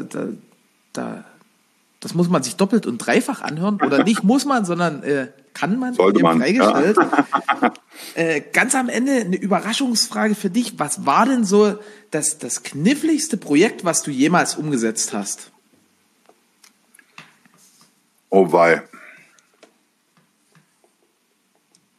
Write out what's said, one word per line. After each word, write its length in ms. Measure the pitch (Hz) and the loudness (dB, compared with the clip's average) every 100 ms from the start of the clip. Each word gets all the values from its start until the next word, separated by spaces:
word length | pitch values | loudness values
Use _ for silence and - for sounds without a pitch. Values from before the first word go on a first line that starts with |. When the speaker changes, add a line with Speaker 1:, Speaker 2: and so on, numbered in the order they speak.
Speaker 1:
da, 260 | - - - - _ _ _ _ _ | -6 -8 -8 -10 _ _ _ _ _
da, 320 | - 120 110 - _ _ _ _ _ _ _ | -12 -10 -12 -16 _ _ _ _ _ _ _
das 140 | - | -8
muss 140 | 165 175 | -2 2
man 140 | 170 | 0
sich 140 | - - | -2 -2
doppelt 300 | 196 226 - | 0 0 -2
und 120 | 117 | -6
dreifach 440 | - 160 269 - | 0 0 0 -8
anhören. 360 | - 151 196 208 | -8 -4 -4 -2
Oder 180 | - 139 | 0 2
nicht 180 | 180 202 | 2 2
Speaker 2:
<laughs> 20 | |
Speaker 1:
muss 200 | 190 269 | 4 2
man, 200 | 285 254 | 2 -2
sondern, 380 | 180 170 170 143 | 0 0 -2 -2
äh, 260 | 135 143 127 - _ | -4 -2 -4 -12 _
kann 240 | - 143 240 | -6 -2 -2
man, 160 | 254 | -2
Speaker 2:
Sollte 240 | - 92 101 | 2 2 4
Speaker 1:
eben 80 | - | 4
Speaker 2:
man, 100 | 82 | 2
Speaker 1:
freigestellt. 560 | 135 214 104 - 165 208 | 2 2 2 4 2 4
Speaker 2:
ja. 760 | 143 143 143 131 - 131 120 - | 2 0 0 -2 -2 -2 -2 -4
<laughs> 40 | _ - - - | _ -20 -14 -4
Speaker 1:
Äh, 240 | 165 151 - | -2 -2 -2
ganz 220 | 175 233 | -2 0
am 140 | 262 247 | 0 -2
Ende 240 | 220 262 | -2 0
eine 240 | 262 180 185 | 0 0 -2
Überraschungsfrage 1000 | 196 180 196 240 269 220 - 208 214 | 0 -2 -2 -4 -2 -2 -2 -2 -2
für 160 | 208 196 | 0 -2
dich. 280 | 208 240 - | -2 -4 -4
Was 260 | 147 - 151 | -6 -4 2
war 200 | 156 233 | 4 4
denn 180 | 254 | 2
so 340 | 196 202 208 202 - - _ | 2 4 4 0 -10 -20 _
das, 280 | 156 139 - | -6 -4 -6
das 260 | 123 - | -8 -10
kniffligste 720 | - 139 180 285 311 294 - 202 | -8 -2 0 2 0 -2 -2 -6
Projekt, 480 | - 143 220 - | 0 2 2 0
was 180 | 180 160 | -4 -2
du 80 | - | -4
jemals 460 | 131 151 175 135 - | 0 2 4 2 -2
umgesetzt 580 | 151 135 113 110 - | -4 -2 -2 -2 -6
hast? 380 | 110 101 - - _ _ _ _ _ _ _ _ _ _ _ _ _ _ _ _ - - _ _ _ _ _ _ _ _ _ - | -6 -8 -10 -14 _ _ _ _ _ _ _ _ _ _ _ _ _ _ _ _ -20 -20 _ _ _ _ _ _ _ _ _ 0
Speaker 2:
Oh 200 | 98 90 | 2 4
wei. 300 | 87 85 78 - - - - _ _ _ _ - _ _ _ _ _ _ _ _ _ _ _ _ _ _ _ _ _ _ _ _ _ _ | 6 6 4 -2 -20 -20 -20 _ _ _ _ -20 _ _ _ _ _ _ _ _ _ _ _ _ _ _ _ _ _ _ _ _ _ _